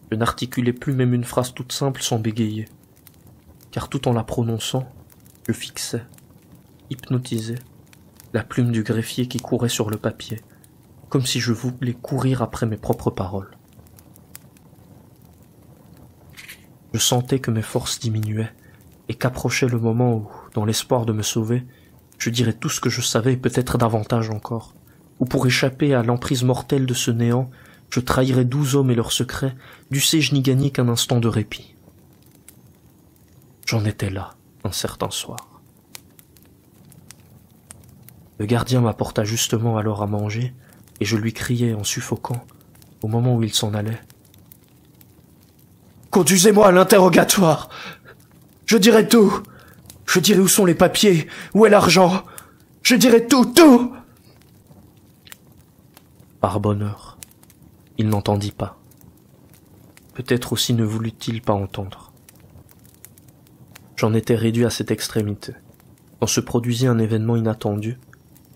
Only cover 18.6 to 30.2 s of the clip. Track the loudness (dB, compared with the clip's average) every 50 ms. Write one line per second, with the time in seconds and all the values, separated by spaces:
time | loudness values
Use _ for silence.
18.6 | -20 -20 -20 -20 -20 -20 -20 _ _ -12 -8 -4 -4 -4 -4 -2 -4 -4 -2 0
19.6 | -2 0 0 0 0 0 0 2 2 0 0 -2 -4 -10 -16 -20 -16 -8 -6 -4
20.6 | -2 -2 -2 -4 -2 -2 -2 -2 0 -2 -2 -4 -4 -4 -4 -4 -2 -2 -2 -4
21.6 | -4 -8 -18 -20 -20 -20 -20 -20 _ _ _ -8 -6 -4 -2 0 0 0 -2 -4
22.6 | -6 -6 -6 -4 -4 -4 -4 -4 -4 -2 -2 0 0 0 0 0 -2 -2 -2 -2
23.6 | -2 -2 0 0 0 0 0 -2 -2 -2 -2 -2 -2 -4 -6 -8 -8 -8 -10 -10
24.6 | -10 -14 -20 -20 -20 -20 -20 _ -20 -14 _ -8 -6 -4 -2 0 0 0 0 0
25.6 | 0 -2 -2 0 0 2 2 2 2 0 -2 -2 -2 -4 -2 0 0 0 0 0
26.6 | -2 -2 -2 0 0 0 -2 -2 -2 -2 0 0 0 0 0 0 -2 -4 -10 -20
27.6 | -20 -20 -20 -20 _ -6 -6 -4 -2 -2 0 0 0 2 2 2 2 0 0 -2
28.6 | -2 0 0 2 2 2 0 0 -2 -4 -4 -4 -6 -6 -6 -6 -6 -6 -8 -10
29.6 | -20 -20 -20 -20 -12 -6 -4 -2 0 2 2 2